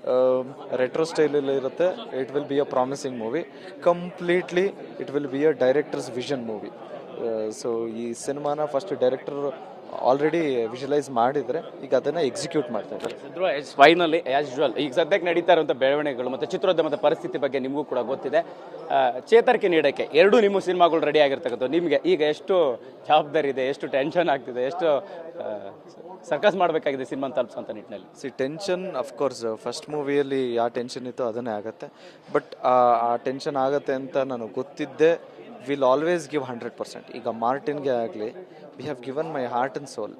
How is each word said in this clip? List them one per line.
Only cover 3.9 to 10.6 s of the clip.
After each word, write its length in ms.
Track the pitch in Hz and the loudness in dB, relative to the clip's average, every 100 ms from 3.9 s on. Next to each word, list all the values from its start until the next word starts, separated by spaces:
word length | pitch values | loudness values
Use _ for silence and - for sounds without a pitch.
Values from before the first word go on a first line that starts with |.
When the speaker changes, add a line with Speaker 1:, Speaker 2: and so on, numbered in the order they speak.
| 175 180 - 175 180 175 180 190 - - - | 0 -4 -8 0 0 2 0 0 -4 -14 -12
Speaker 1:
it 140 | 131 139 | -6 -4
will 140 | 143 | -4
be 100 | 135 | 0
a 160 | 151 135 | 2 4
director's 640 | 127 135 143 147 135 123 | 4 4 0 -6 -6 -8
vision 200 | 120 139 | -4 -4
movie. 300 | 113 107 104 | -4 -8 -10
ಆ, 760 | - - - - - 117 110 107 | -14 -14 -14 -14 -6 -4 -2 -4
so 420 | 107 127 113 117 | -6 -4 -2 -4
ಈ 240 | 113 117 | -6 -8
ಸಿನಿಮಾನ 520 | 117 - 143 147 147 151 | -6 -6 -4 -2 -2 0
ಫಸ್ಟ್ 340 | 139 131 127 | -2 -2 2
ಡೈರೆಕ್ಟರ್ 540 | 127 127 - 143 143 - - - - - 120 | 2 2 -6 -4 -6 -6 -14 -16 -12 -2 2
already 540 | 139 151 165 156 127 | 4 2 2 0 0